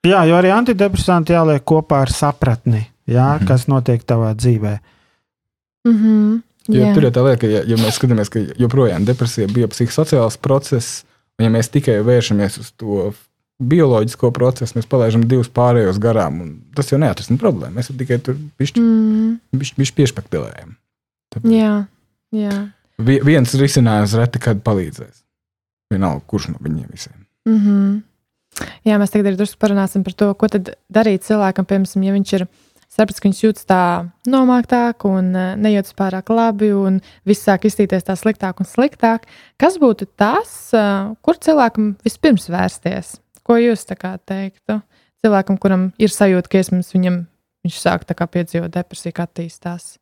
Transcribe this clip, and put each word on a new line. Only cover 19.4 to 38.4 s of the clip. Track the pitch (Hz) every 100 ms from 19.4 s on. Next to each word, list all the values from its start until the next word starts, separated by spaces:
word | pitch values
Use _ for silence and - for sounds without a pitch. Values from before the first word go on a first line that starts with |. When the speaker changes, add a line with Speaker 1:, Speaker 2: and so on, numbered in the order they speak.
| _
Speaker 2:
bišķi, | 135 139 -
bišķi | 135 -
piešpaktelējam. | 143 - - 80 57 50 82 - _ _ _ _ _
Tāpēc | - 226
Speaker 3:
Jā, | 226 220 208 202 _ _ _ _
jā. | 220 208 202 202 _ _ -
Speaker 2:
vi-, | 113 135
viens | 143 156 123
risinājums | 135 143 143 117 107 104
reti | 113 120 117
kad | 120 104
palīdzēs. | - 101 82 71 55 _ _ _ _ _ _ _ _
Vienalga, | 95 95 69 -
kurš | 101 -
no | -
viņiem | 76 78 -
visiem. | - - - _ _ 226
Speaker 3:
Mhm. | 220 202 202 196 202 - _ _ _ _ - - -
Jā, | 220 208
mēs | 202
tagad | 214 202
arī | 185
drusku | 208 -
parunāsim | 214 202 196 202
par | 190
to, | 180 208
ko | 196 220
tad | 208 185 - _
darīt | 214 220 190
cilvēkam, | - 214 196 190 185
piemēram, | 196 190 196
ja | 190
viņš | 202 196
ir | 196 180 _ _ _ _
sapratis, | - 214 -
ka | 196
viņš | 185
jūtas | 220 208 -
tā | 185 180 175 175 _ -
nomāktāk | 262 254 247 240 247 240 233
un, | 202 190 185
ā, | 185 185 202
nejūtas | 214 202 196
pārāk | - 196 190 -
labi | 233 226 208 214
un | 196 196 190 - _
viss | - 208
sāk | - 190
izstīties | 214 - 196 185
tā | 170 185
sliktāk | 220 214